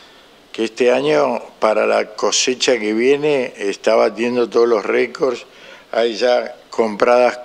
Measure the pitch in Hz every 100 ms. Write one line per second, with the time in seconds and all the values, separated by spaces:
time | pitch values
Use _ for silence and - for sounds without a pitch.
0 | - - - - _ - 110 - 123 127
1 | 147 147 139 117 - - 107 107 110 107
2 | 107 - 107 - - 123 - 120 107 110
3 | 127 143 151 139 120 - 101 92 - 113
4 | 117 104 120 123 117 117 120 110 104 117
5 | 123 - 139 120 - - - - - 113
6 | 117 104 123 123 113 - - - 113 101
7 | 120 123 123 120